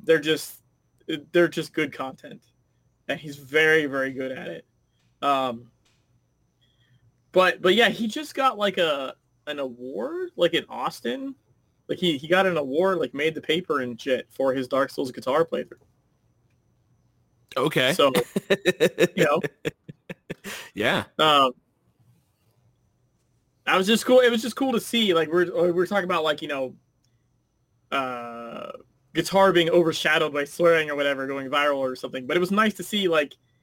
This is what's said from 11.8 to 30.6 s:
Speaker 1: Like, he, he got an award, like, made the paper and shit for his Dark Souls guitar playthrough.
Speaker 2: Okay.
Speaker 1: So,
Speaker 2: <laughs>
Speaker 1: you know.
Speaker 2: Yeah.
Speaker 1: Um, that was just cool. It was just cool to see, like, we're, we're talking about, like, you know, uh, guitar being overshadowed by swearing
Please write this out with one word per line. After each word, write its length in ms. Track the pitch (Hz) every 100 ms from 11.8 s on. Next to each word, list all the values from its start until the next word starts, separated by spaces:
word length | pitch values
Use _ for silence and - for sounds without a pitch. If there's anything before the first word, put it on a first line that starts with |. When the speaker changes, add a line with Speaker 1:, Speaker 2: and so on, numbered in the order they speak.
| -
Speaker 1:
Like, 100 | -
he, 180 | 180 139
he 100 | 151
got 180 | 185 190
an 100 | 165
award, 420 | 139 143 190 180
like, 140 | 135
made 220 | 139 156
the 60 | 156
paper 400 | - 160 180 147
and 200 | 123 117
shit 260 | 139 127 -
for 240 | - 135
his 120 | 135 127
Dark 220 | 135 139
Souls 220 | - 135
guitar 320 | 123 127 147
playthrough. 300 | 165 147 - - _ _ _ _ _ _ _ _ _ _ _ _ _ _ _ _ - -
Speaker 2:
Okay. 360 | 143 156 131
Speaker 1:
So, 200 | 170 139 165 - 190 -
Speaker 2:
<laughs> 640 | 196 - - 175 - 175
Speaker 1:
you 100 | 190
know. 160 | 156 151 147 _ - - - - - - - - 196 - -
Speaker 2:
Yeah. 300 | 98 113 175 - -
Speaker 1:
Um, 340 | 156 147 131 - _ _ _ _ _ _ _ _ _ _ _ _ _ _ _ _ _ _ _ _ -
that 100 | 175
was 100 | 190
just 180 | 226 -
cool. 140 | 254
It 100 | 247
was 120 | 233
just 140 | 240 -
cool 160 | 269
to 80 | 233
see, 320 | - 233 214
like, 160 | 165 156
we're, 420 | 170 175 170 175
we're 140 | 170 180
talking 180 | 202
about, 200 | 180 170
like, 160 | 156 147
you 60 | 156
know, 260 | 139 127 - _ _ _ _ _ _ _ _ _ _ -
uh, 800 | 135 131 120 120 117 117 - - - _ _ _
guitar 380 | 160 165 190 196
being 160 | 170 165
overshadowed 600 | 175 165 151 160 156 151
by 120 | 143
swearing 460 | 143 -